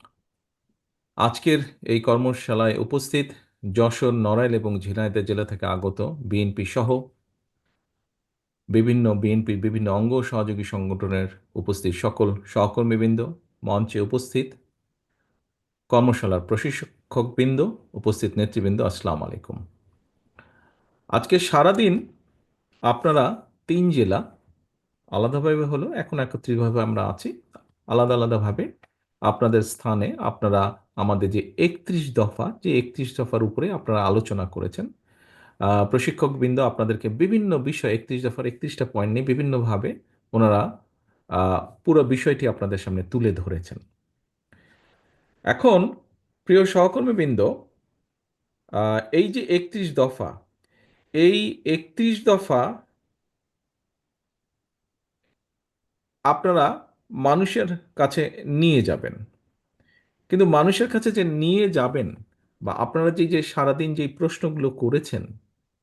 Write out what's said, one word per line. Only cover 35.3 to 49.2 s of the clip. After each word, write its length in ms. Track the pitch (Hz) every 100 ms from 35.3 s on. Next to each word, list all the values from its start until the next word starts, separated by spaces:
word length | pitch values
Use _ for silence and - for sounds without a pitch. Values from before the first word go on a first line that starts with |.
| _ - _ 98
আহ, 180 | 104 101
প্রশিক্ষকবৃন্দ 680 | 127 127 - 143 139 123 127 127
আপনাদেরকে 380 | - 110 107 113 113
বিভিন্ন 300 | 185 220 208 156 131
বিষয়, 240 | 156 127
একত্রিশ 260 | 110 - 127 123
দফার 180 | 120 127
একত্রিশটা 380 | 120 147 - 123
পয়েন্ট 200 | 107 104
নিয়ে 160 | 113 131
বিভিন্নভাবে 600 | 127 143 131 117 101 135 - _ _ _
ওনারা, 300 | 113 110 101 - - _ _ _ _ _
আহ, 300 | 90 92 92 - -
পুরো 180 | - 156
বিষয়টি 400 | 127 127 160 139 127
আপনাদের 260 | 101 101 98
সামনে 180 | 98 92 90
তুলে 180 | 123 113
ধরেছেন। 460 | 90 90 82 87 - - _ _ _ _ _ _ _ _ _ _ _ _ _ _ _
এখন 360 | - 123 254 190 196 - _ _ _ _
প্রিয় 180 | - 185 190
সহকর্মীবৃন্দ, 680 | 190 180 190 254 220 151 113 98 - - _ _ _ _ _ _ _ _ _ _ 101
আহ, 220 | 107 110 -
এই 160 | 160